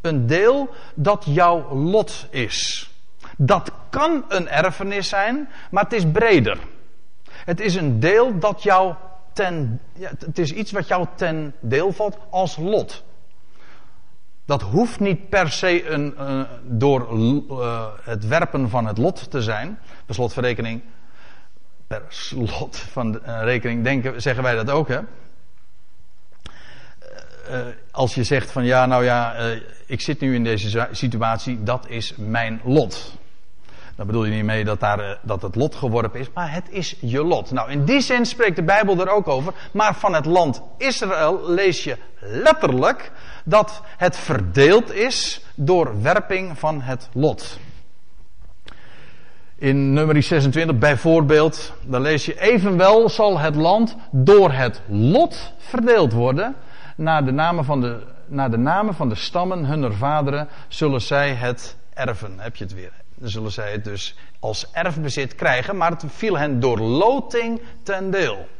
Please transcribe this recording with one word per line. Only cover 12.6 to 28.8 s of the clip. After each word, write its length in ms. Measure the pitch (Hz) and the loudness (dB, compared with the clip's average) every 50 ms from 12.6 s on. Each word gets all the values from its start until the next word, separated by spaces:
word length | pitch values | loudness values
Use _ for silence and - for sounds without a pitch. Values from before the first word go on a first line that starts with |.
| 156 185 214 196 123 - - - - - - - - - - - - - - - - - - - - - - - - - - - - - - - - | -2 0 0 0 0 -2 -8 -10 -10 -10 -10 -10 -10 -10 -10 -10 -10 -10 -10 -10 -10 -10 -10 -10 -10 -10 -10 -10 -10 -10 -10 -10 -10 -10 -10 -10 -2
Dat 180 | - 143 135 - | -2 0 0 0
hoeft 380 | 95 107 170 240 226 - - | 0 2 2 2 2 0 -2
niet 280 | 208 202 180 156 196 - | 0 0 0 -2 -2 0
per 220 | - 196 180 151 | 2 2 2 2
se 380 | - - - 185 175 175 - - | 0 0 0 2 2 2 0 -2
een, 280 | 156 147 147 147 - | -4 -2 -2 -4 -6
eh, 240 | 143 139 139 135 135 135 120 120 120 - | -6 -6 -4 -4 -4 -4 -6 -8 -12 -8
door, 440 | 127 123 113 131 143 139 127 120 113 117 110 113 117 135 143 - 147 | -4 0 2 4 4 4 4 0 -2 -2 0 2 2 2 0 -2 -4
eh, 380 | 139 131 123 120 117 117 113 110 107 - - | -6 -4 -4 -4 -4 -4 -6 -8 -10 -10 -8
het 240 | - 117 107 104 | -6 -6 -4 -2
werpen 420 | 110 131 165 170 - - 143 135 113 | 2 2 2 2 2 0 -2 -2 0
van 180 | 101 127 113 | 0 0 0
het 120 | 107 104 104 | 0 0 0
lot 320 | 123 175 185 - - - | 0 0 0 -2 -10 -6
te 120 | - 139 113 | -4 -4 -2
zijn. 360 | 107 113 104 120 165 214 - - - - - - | -2 -2 -4 -6 -8 -8 -10 -10 -10 -10 -10 -8
Per 100 | - 110 | -6 -4
slot 180 | 104 120 113 - | -2 -2 -2 -2
van 100 | - 123 | -2 -2
rekening, 400 | 123 120 113 117 113 113 117 - - - - - - - - - - - - - - - - - - - - - | -2 -2 -2 -4 -6 -6 -8 -8 -10 -10 -10 -10 -10 -10 -10 -10 -10 -10 -10 -10 -10 -10 -10 -10 -10 -10 -10 -8
per 160 | - 107 107 - - | -8 -8 -8 -8 -8
slot 680 | - - - - - 135 120 98 - - - - - | -10 -10 -10 -8 -4 -4 -4 -4 -4 -6 -8 -8 -8
van 360 | - - - - 131 123 110 107 | -10 -10 -8 -6 -4 -4 -4 -4
de, 80 | 113 | -4
eh, 220 | - 117 117 113 110 | -6 -8 -6 -2 0
rekening 420 | 113 127 120 - 120 117 120 113 | 0 0 0 -2 -2 -2 0 0
denken, 380 | 123 139 135 113 135 123 123 107 | 0 0 0 -2 -2 -4 -2 -2
zeggen 200 | 143 127 117 127 | -2 0 0 0
wij 120 | 127 120 | 0 0
dat 160 | 113 110 123 | 0 0 0
ook, 180 | 139 156 156 - | 0 0 0 0
hè? 100 | 123 143 | -2 -4
Eh, 60 | 208 - - - - - - - - - - - - - - - - - - - - - - - - - - - - - - - - - - - - - - - - - - 104 - - - - - - 135 127 | -4 -6 -10 -10 -10 -10 -10 -10 -10 -10 -10 -10 -10 -10 -10 -10 -10 -10 -10 -10 -10 -10 -10 -10 -10 -10 -10 -10 -10 -10 -10 -10 -10 -10 -10 -10 -10 -10 -10 -10 -10 -10 -12 -12 -12 -12 -12 -12 -10 -8 -8 -6
eh, 60 | 120 123 110 - - - | -6 -8 -10 -10 -10 -10
als 240 | - - 135 120 - | 0 0 0 0 2
je 100 | 131 120 | 0 0
zegt 260 | - 147 135 - - | 2 2 0 0 -2
van, 140 | - 135 123 | -4 -2 2
"Ja, 220 | 123 127 127 | 4 6 6